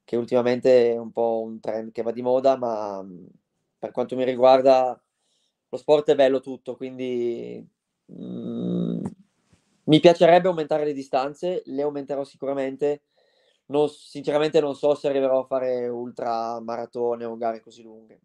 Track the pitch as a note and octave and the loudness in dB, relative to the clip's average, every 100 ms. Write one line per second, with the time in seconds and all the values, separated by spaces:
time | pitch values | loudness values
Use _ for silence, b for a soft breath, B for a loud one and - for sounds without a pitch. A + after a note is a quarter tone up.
0 | _ A#2 A#2 B2 A#2+ B2 C3 B2+ A#2 A#2 | _ -6 0 0 0 2 6 6 6 0
1 | A2+ A#2 A#2 A2+ A2+ A2+ - A2 A2+ A2+ | -4 -2 -2 -2 -6 -10 -8 -8 -8 -8
2 | A2+ A2+ B2 B2+ C#3 C3 A#2+ A2 G#2 G2 | -6 -4 0 2 2 2 -2 -4 -6 -10
3 | F#2+ F2+ - _ _ _ _ _ A2 B2 | -12 -18 -20 _ _ _ _ _ -8 -6
4 | A#2+ B2+ B2+ B2 C3 C3 C3+ C3 B2+ A#2 | -6 -2 -2 4 6 8 8 6 4 -4
5 | _ _ _ _ _ _ _ B2+ - D3 | _ _ _ _ _ _ _ -6 2 2
6 | D3 C#3+ C3 C3 C3+ B2+ - A#2 C3 B2+ | 4 4 4 2 -4 -12 -12 -12 -12 -8
7 | B2+ B2 A#2+ A#2 A#2+ A#2+ A2+ _ _ _ | -6 -4 -4 -4 -10 -14 -18 _ _ _
8 | _ - B2 B2 - A#2 A#1+ A#1 A#1 A#2 | _ -16 -12 -10 -10 -8 -6 -4 -4 -6
9 | - - _ _ _ _ _ _ - D3+ | -8 -14 _ _ _ _ _ _ 4 6
10 | E3+ E3+ E3+ F3+ F3+ E3 D3 D#3 D3+ C#3 | 6 6 6 6 4 -2 -2 -2 -2 -6
11 | C3 C3+ C#3 C#3+ F3+ F3 C3+ C3+ D3 C#3+ | -4 -4 -4 -6 -6 -6 -8 -6 -4 -6
12 | C#3 C#3 C#3 _ C3+ C#3 C3+ C3+ D3 D3 | -8 -8 -10 _ -6 -4 -6 -4 -4 -4
13 | _ _ _ _ _ _ - C#3+ D3 - | _ _ _ _ _ _ -4 -2 -2 -4
14 | - C#3+ D3 D3+ D#3 D#3+ D3 C3+ D3 C#3 | -18 -10 -2 0 2 2 0 0 0 0
15 | D3 C#3 C3+ C3 B2+ C3+ B2+ B2 B2 A#2+ | 0 0 0 0 -2 -4 -2 -4 -4 -6
16 | B2 A#2+ A#2+ A2+ A2+ A#2 A2+ A#2+ A#2 A#2+ | -10 -8 -4 -4 -4 -8 -8 -8 -8 -4
17 | A#2+ A#2 A#2 A2+ A#2 A2+ A#2 A2+ A2+ A2 | -4 -4 -6 -6 -6 -6 -12 -20 -20 -20
18 | A2 A2 | -20 _